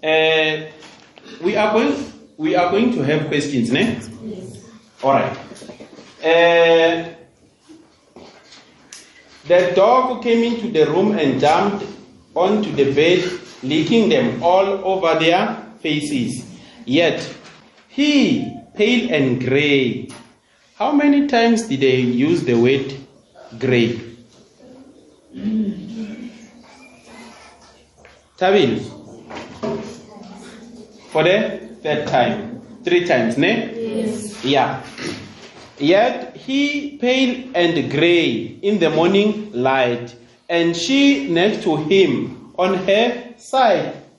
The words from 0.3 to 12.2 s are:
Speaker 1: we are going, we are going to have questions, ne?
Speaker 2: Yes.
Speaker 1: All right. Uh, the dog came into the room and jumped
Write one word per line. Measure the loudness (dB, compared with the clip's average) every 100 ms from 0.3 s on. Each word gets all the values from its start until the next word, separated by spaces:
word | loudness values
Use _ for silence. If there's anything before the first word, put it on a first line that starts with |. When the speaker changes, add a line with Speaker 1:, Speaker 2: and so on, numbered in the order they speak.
| 2 0 -2 -8 -18 -20 -20 -20 -20 -20 -6
Speaker 1:
we | -4 0
are | 0
going, | 0 0 -2 -8 -16 -20 -8
we | -2 0
are | 0
going | 2 0
to | 0
have | 0 -2 -2
questions, | -4 -2 -2 0
ne? | 0 0 -4 -10 -16
Speaker 2:
Yes. | -14 -14 -16 -18 -20 -20 _ _
Speaker 1:
All | 0
right. | 0 0 -8 -16 -20 -20 -20 -20 -20 -20 -6
Uh, | 2 4 6 6 6 6 4 0 -6 -16 -20 _ _ _ _ -20 _ _ _ -20 -20 -20 _ -20 -20 _ _ -20 -20 -20 _ -20 2
the | 2 4 4
dog | 4 4 2 -4
came | 0 2
into | 2 -2 -2
the | 2 2
room | 2 2 2
and | 0 2
jumped | 2 2 0 -2 -8 -14 -20 -20